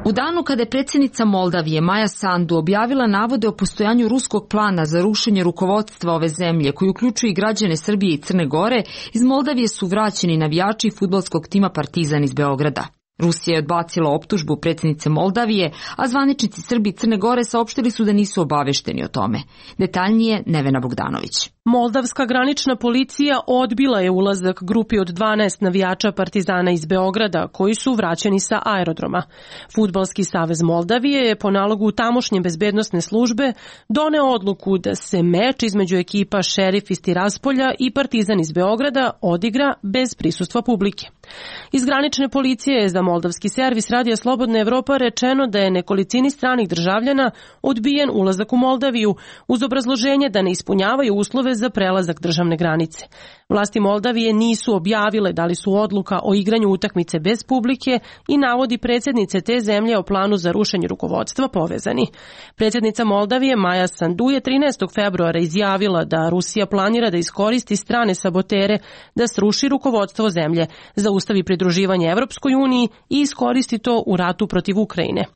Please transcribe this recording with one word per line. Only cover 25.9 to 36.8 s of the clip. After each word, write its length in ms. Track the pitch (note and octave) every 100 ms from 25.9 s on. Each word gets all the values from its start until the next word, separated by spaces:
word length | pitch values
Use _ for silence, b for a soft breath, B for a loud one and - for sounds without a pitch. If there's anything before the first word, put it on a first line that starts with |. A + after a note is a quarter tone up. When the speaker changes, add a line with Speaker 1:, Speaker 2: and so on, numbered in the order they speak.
| F#3 G#3+
Speaker 2:
Partizana 580 | G3 F#3 G#3 F3+ F3+ F3
iz 160 | F3 D#3
Beograda, 640 | F#3 F#3+ G3 G#3+ E3 F3
koji 220 | - G3
su 200 | A3 C4
vraćeni 460 | A3+ F3 E3 G#3 G3
sa 180 | - G#3+
aerodroma. 580 | - G3+ E3+ D#3+ - F3+ - B B B B
Fudbalski 500 | - G#3+ F#3 F#3+ -
savez 380 | F3+ F#3 E3 E3
Moldavije 580 | E3 E3+ F3 A#3+ C#4 C#4
je 180 | A#3+ G#3+
po 120 | G3+
nalogu 420 | G3 G3+ G#3+ G#3+
tamošnje 480 | G#3 A#3 A#3+ A#3+ G3
bezbednosne 600 | F3 D#3+ G#3 G#3 G#3+ F3
službe 520 | - A3 A#3+ A3+ C#4 A3 B B B
doneo 380 | A3 D#4 D4+ C#4
odluku 520 | A#3+ F#3+ G3 - F#3+
da 160 | G3
se 280 | F#3+ - F#3
meč 400 | F3 F3 B3 C4+
između 340 | A3+ G3+ F#3 F#3
ekipa 460 | F3+ G3+ F#3+ G3+
Šerif 480 | F3 - F#3+ G3+